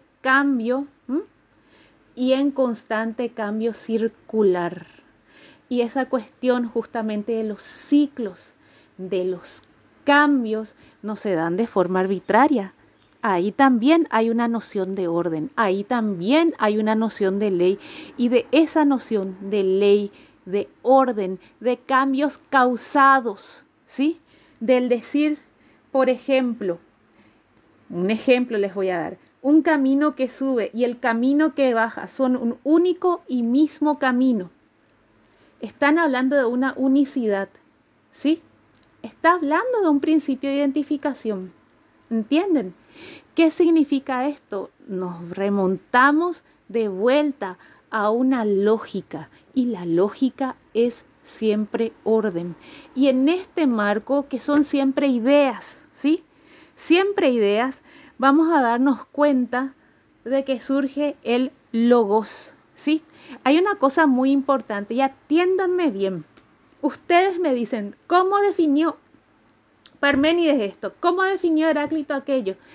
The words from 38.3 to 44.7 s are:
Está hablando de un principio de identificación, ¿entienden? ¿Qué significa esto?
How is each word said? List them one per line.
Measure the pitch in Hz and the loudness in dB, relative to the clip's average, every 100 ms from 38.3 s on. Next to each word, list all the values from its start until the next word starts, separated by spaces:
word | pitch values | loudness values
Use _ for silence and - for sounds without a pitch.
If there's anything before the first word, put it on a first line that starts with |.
| 330 - _ _ _ _ _ | -2 -4 _ _ _ _ _
Está | 226 - 330 | -20 -2 0
hablando | 359 294 311 494 480 | 2 0 -2 0 0
de | 359 | 2
un | 285 | 2
principio | 320 311 277 262 277 | 2 0 0 -4 -2
de | 277 | -2
identificación, | 285 277 285 294 294 262 220 202 185 - _ _ _ _ - | 0 -2 -4 -4 -4 -6 -6 -8 -10 -18 _ _ _ _ -8
¿entienden? | 226 220 294 403 311 185 - _ - - - - | -6 0 0 2 0 -2 -10 _ -20 -20 -20 -6
¿Qué | - 320 | 2 2
significa | - 339 330 285 277 269 254 269 | 4 4 4 2 -2 -4 -4 -4
esto? | 285 _ 202 - | -6 _ -10 -10